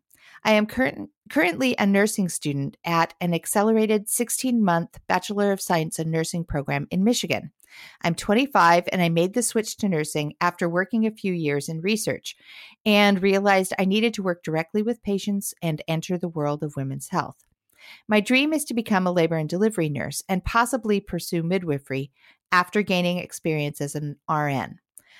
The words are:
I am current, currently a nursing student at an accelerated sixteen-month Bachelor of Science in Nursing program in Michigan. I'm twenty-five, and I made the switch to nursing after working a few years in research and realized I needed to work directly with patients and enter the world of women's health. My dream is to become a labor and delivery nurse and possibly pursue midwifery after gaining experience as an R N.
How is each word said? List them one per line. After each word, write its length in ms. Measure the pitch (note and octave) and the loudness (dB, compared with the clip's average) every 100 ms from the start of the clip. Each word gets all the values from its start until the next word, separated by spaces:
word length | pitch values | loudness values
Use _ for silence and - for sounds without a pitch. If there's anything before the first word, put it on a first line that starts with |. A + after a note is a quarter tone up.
| _ _ _ - | _ _ _ -4
I 80 | A3 | 2
am 140 | G#3+ G#3+ | 2 2
current, 440 | - C4+ - - _ - | -2 -2 -4 -12 _ -4
currently 460 | C#4+ E4+ C#4+ C4 - | 0 0 2 0 2
a 100 | G3+ | 2
nursing 420 | G3 G#3 - F3+ | 4 2 0 -4
student 480 | - D3+ C#3 C#3 - | -4 -4 -2 -4 -6
at 300 | E3+ E3+ E3 - | -2 0 0 -2
an 140 | F3 | -2
accelerated 760 | E3 - G#3+ G#3+ A3 G#3+ G#3+ G#3+ | -2 0 2 4 4 4 0 0
sixteen-month 920 | - A#3 - C4 A#3+ G3 E3+ E3+ - - | -4 -2 -4 0 2 2 2 -2 -8 -2
Bachelor 440 | F#3 - G3+ G3+ | -2 -2 0 0
of 80 | G3 | 0
Science 380 | - F3 D#3+ - | 0 0 0 -4
in 120 | D#3+ | -2
Nursing 340 | D#3+ D#3+ E3+ | -2 -2 -4
program 420 | E3 D3 C3+ C#3+ - | -4 -4 -2 -4 -2
in 120 | F3+ | 0
Michigan. 480 | G3+ A#3 F3 B2+ - _ _ - - - | 2 2 -2 -4 -6 _ _ -20 -20 -4
I'm 120 | E3+ | -2
twenty-five, 760 | E3 - G#3+ C#4 G3+ E3+ F3 F3 | -2 2 2 2 4 6 6 4
and 100 | F#3 | 0
I 60 | E3+ | 2
made 260 | E3 F#3 | 2 2
the 80 | B3 | 0
switch 340 | A#3 A3+ G#3+ - | 0 -2 -4 -2
to 100 | G3+ | 0
nursing 460 | D#3+ D3+ D#3 D3 - | 0 0 -2 -4 -2
after 280 | F3 F3 F3 | -2 0 -2
working 360 | F3 F#3+ A3+ A3 | 0 0 0 0
a 40 | |
few 220 | A3 G3 | -2 -4
years 360 | F3 D3+ C#3+ C#3+ | -2 0 -2 -4
in 120 | D#3+ | -4
research 560 | F#3 G#3+ D#3+ B2 - - - - - _ G#3+ | -2 0 -2 -4 -8 -16 -20 -20 -20 _ 2
and 340 | G#3 G3+ G3 | 4 4 4
realized 500 | G3 F#3+ G3+ F#3+ F#3+ - | 2 4 4 2 2 0
I 80 | F#3+ | 0
needed 280 | G#3 A#3 | 2 0
to 80 | A3 | 0
work 220 | F#3+ F3 | -4 -4
directly 380 | - D#3 E3 G#3+ | -2 -4 -2 -2
with 200 | G#3+ A#3 | -2 -4
patients 500 | - G3 - G3+ - - | -2 -2 -2 -4 -4 -6
and 200 | E3+ D3+ - | -4 -4 -4
enter 280 | D#3+ - F3+ | -4 -2 -4
the 120 | F3 | -4
world 340 | D#3+ D3 D3 | -2 -2 -2
of 140 | D3+ C#3+ | -4 -6
women's 320 | C3+ C#3 - | -6 -8 -4
health. 340 | F3 - - _ _ _ _ - - - | -4 -4 -8 _ _ _ _ -20 -14 0
My 120 | G#3+ | 2
dream 320 | G#3 B3+ D4 | 4 2 2
is 100 | D#4 - | 0 -2
to 80 | |
become 320 | A#3 A3 F#3+ F#3 | -4 0 0 2
a 60 | |
labor 240 | F3+ E3 E3 | 2 2 0
and 120 | D3+ | -2
delivery 400 | F3 A3 G#3+ D#3 | 0 0 0 -2
nurse 320 | C#3 D2 - - | -2 -6 -8 -4
and 160 | F#3 | -4
possibly 560 | - A#3 A#3+ B3+ G#3+ G3+ | 0 0 0 0 0 -2
pursue 420 | - F3 - E3+ | -2 -6 -4 -2
midwifery 720 | E3 F#3+ F3 C#3+ - C3+ C#3 _ _ _ _ | 0 0 0 -4 -4 -6 -6 _ _ _ _
after 280 | F3+ F3 G#3 | 0 2 0
gaining 360 | G#3 F3+ F3 F3 | 0 0 0 -2
experience 640 | - - E3+ D#3 D3 - | -6 -6 -2 0 -2 -4
as 140 | C#3+ | -6
an 220 | D3+ D3 C#3+ - | -6 -8 -8 -4
R 200 | D#3 D3 | -2 0
N. 300 | C3+ E2+ - _ _ _ | -2 -4 -10 _ _ _